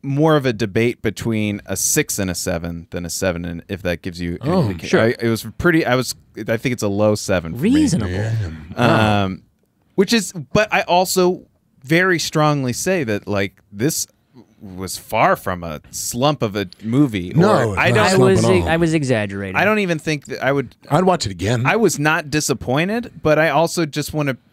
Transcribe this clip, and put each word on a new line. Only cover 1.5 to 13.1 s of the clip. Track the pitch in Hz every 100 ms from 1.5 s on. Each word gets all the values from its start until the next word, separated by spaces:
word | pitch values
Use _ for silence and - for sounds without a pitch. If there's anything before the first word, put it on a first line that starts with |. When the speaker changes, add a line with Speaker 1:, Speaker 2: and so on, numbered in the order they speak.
| 101 -
Speaker 1:
a | 95
six | - - 143 -
and | 92
a | 87
seven | - 87 85 85 82
than | 90 85
a |
seven, | - 95 85 87
and | 85 -
if | 95
that | 90 87
gives | 95 85
you | 87 87
an | 139
Speaker 2:
Oh, | 185 117
Speaker 1:
indica-, | 87 -
Speaker 3:
sure. | 175
Speaker 1:
I, | 113 -
it | 117
was | 110 110 -
pretty, | 170 156 135
I | 127
was, | 123 - _ - 113
I | 113
think | 135
it's | 123
a | 104
low | 98 107 107
seven | - 90 82 113
for |
me. | 160
Speaker 3:
Reasonable. | 302 294 151 95
Speaker 2:
Yeah. | 92 110 113 90 80 78 - 120 110 107 104
Speaker 1:
Um, | 95 95 _ _ _ _ _ -
which | 196
is, | 233 180
but | 175 135 208 214
I | 180
also | - 175 185 185 180 185 - _ _ _
very | 127 165 185 170
strongly | - 156 151 147 131
say | 117 - 190
that, | 117